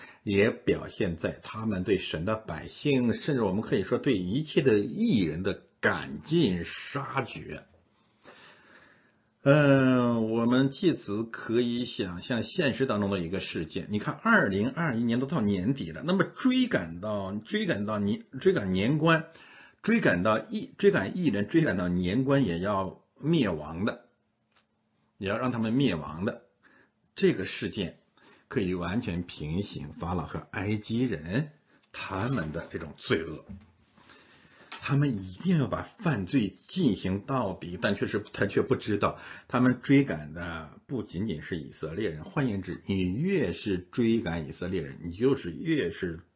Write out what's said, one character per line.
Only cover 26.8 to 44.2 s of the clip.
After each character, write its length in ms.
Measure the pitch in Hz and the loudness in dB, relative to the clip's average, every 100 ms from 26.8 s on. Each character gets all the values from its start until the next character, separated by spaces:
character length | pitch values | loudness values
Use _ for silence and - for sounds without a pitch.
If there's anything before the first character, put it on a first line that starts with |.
| _ _ _ - | _ _ _ 2
这 160 | 190 | 2
个 120 | 117 | 2
事 240 | 92 - 98 | -2 -4 -6
件 300 | - 85 - _ _ - - - | -4 -6 -8 _ _ -20 -20 -6
可 140 | 123 | -2
以 140 | 92 | 0
完 280 | 90 85 104 | -2 -2 -2
全 220 | 117 87 | -2 -4
平 400 | 87 - 76 82 | -6 -8 -4 -4
行 280 | - 69 71 | -4 -8 -12
法 220 | 76 85 | -8 -4
老 100 | 90 | -4
和 220 | 71 85 - | -4 -8 -10
埃 240 | 110 98 107 | -6 -4 -4
及 280 | - 113 | -2 -2
人 460 | 127 80 78 110 156 - _ _ _ | -2 -4 -4 -4 -4 -8 _ _ _
他 380 | - - 95 117 | -12 -8 -4 -2
们 240 | 131 78 | -2 -4
的 160 | 78 - | -6 -8
这 80 | 95 | -10
种 160 | 80 69 | -10 -10
罪 280 | - 95 | -2 -2
恶。 200 | 80 78 - 95 - _ _ _ - - _ - _ - - - | -2 -10 -14 -18 -18 _ _ _ -20 -20 _ -20 _ -20 -18 -10
他 120 | - 139 | 0 2
们 180 | 143 | 2
一 200 | 104 95 | 0 -6
定 260 | 92 175 170 | -4 2 2
要 80 | 113 | 2
把 140 | 80 | -2
犯 440 | - - 170 120 90 | -6 -4 -2 0 2
罪 300 | 139 101 - - | 2 2 -2 -8
进 300 | 185 156 92 | 2 2 2
行 240 | 92 98 | 0 -2
到 340 | - 135 101 | -2 -2 -2
底， 240 | 90 87 90 | -4 -8 -2
但 140 | 110 | 0
却 140 | 101 107 | 0 0
是， 100 | 104 - | -2 -4
他 140 | - 101 | -2 0
却 160 | - | 2
不 120 | - | 2
知 220 | 123 - 101 | 0 0 0
道， 240 | 101 - - - - | 0 -2 -14 -18 -2
他 140 | 123 | 2
们 180 | 127 123 | 4 2
追 220 | - 143 | 4 4
赶 320 | 135 80 73 | 4 -2 -8
的 360 | 80 87 82 78 - - | -10 -10 -10 -12 -16 -8
不 160 | 131 | -8
仅 240 | 95 87 110 | -6 -4 -4
仅 120 | 76 | -4
是 160 | - 87 | -6 -8
以 140 | 69 | -8
色 240 | - 78 | -10 -8
列 160 | 85 107 | -4 -4
人。 140 | 78 | -4
换 240 | 78 - 131 | -6 -2 0
言 140 | 101 | -2
之， 200 | 92 82 - | -6 -8 -2
你 260 | 98 90 | 0 0
越 400 | 101 180 190 101 | 0 0 2 0
是 260 | 87 107 92 | -2 -2 -2
追 420 | - - 113 113 | -2 0 2 2